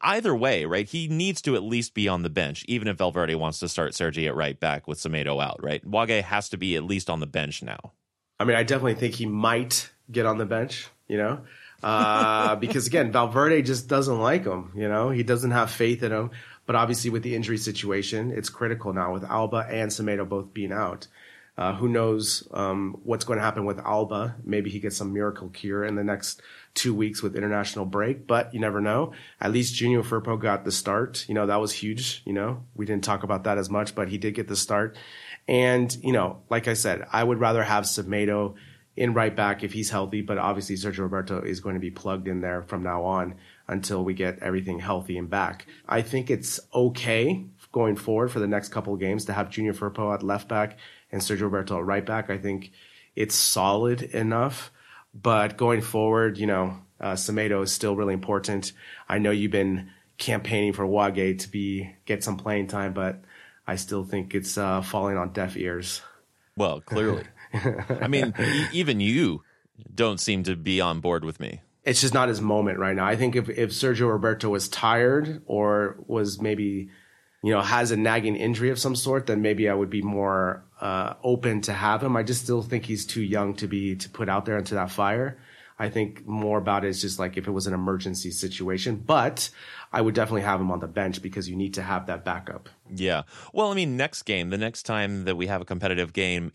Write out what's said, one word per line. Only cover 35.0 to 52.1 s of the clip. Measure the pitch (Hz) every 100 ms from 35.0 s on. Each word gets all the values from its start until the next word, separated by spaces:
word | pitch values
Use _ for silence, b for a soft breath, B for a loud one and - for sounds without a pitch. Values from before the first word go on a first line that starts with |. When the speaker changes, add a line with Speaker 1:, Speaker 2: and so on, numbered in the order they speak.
| B B B B -
Speaker 2:
And, | 127 127 127 123 -
you | 131
know, | 123 92 92 -
like | 117 117
I |
said, | 110 107 90 92
I | 110
would | 117 117
rather | 117 113
have | 104 104 101
Semedo | - 92 104 104 104 101 104 B B B -
in | 120
right | 113 110 104
back | 101 98
if | 101
he's | 101 -
healthy, | 104 98 107
but | 104 98
obviously | 92 98 98 95
Sergio | 101 95
Roberto | 95 98 95 92
is | - 90
going | 98 92
to |
be | 87
plugged | 92 101 95 95
in | 92
there | 90 90
from | 87 90
now | 90 87
on | 87 95 90 92 B B -
until | 95 95 98
we | 92
get | 95 92 92
everything | 95 92 95 87
healthy | 92 95 92 90
and | 87
back. | 98 90 87 - B -
I | 113
think | 113 131 127
it's | 127 - - -
okay | 127 123 120 113 113 131 190 - - -
going | 123 113 104
forward | - 110 123
for | 123
the | 104
next | 104 101
couple | 113 98
of | 98
games | 95 107 104
to |
have | 101 98
Junior | - 107
Firpo | 101 104 107 104
at | 101
left | 101 101 -
back | 110 107 - B B _
and | 101
Sergio | - 101
Roberto | 104 98 95 92
at | 90
right | 101
back. | 98